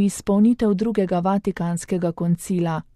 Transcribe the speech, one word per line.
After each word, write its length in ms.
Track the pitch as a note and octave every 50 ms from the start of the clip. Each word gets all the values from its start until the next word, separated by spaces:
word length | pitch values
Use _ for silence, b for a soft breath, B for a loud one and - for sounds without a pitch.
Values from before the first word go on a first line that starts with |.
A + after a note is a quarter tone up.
| G3+
izpolnitev 680 | G3 - - - - G3 G#3 G#3+ A#3 A#3+ - A#3 G#3 G3+
drugega 460 | F#3 A3 A#3 G#3+ G#3+ F#3+ F3+ F#3 F3
vatikanskega 920 | F3 F#3+ G3 G3+ - G3+ - - E3+ E3+ F3 E3+ - - F#3+ F3 F3 E3+
koncila. 720 | E3 - F3 F3 F3 - - - F#3+ E3+ E3+ E3 D#3+ D#3 - - _